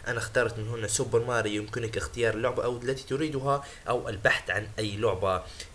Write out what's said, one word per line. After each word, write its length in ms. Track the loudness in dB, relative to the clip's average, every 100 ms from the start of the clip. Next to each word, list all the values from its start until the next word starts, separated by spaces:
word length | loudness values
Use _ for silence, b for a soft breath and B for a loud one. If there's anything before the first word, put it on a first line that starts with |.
| -4
أنا 100 | -4
اخترت 420 | 0 2 2 0
من 80 | -4
هنا 200 | -2 0
سوبر 320 | 0 2 2
ماريو، 420 | 4 2 2 0
يمكنك 360 | -2 -4 -2 -2
اختيار 360 | -4 2 2
اللعبة 300 | 2 2 2
أو 140 | 0 0
التي 260 | -2 -4
تريدها 600 | -2 -2 0 0 0 0 B B -2
أو 200 | 0 -2
البحث 400 | 0 2 2 0
عن 180 | -4 -2 -2
أي 180 | -2 2
لعبة، 460 | 2 2 2 2 B B B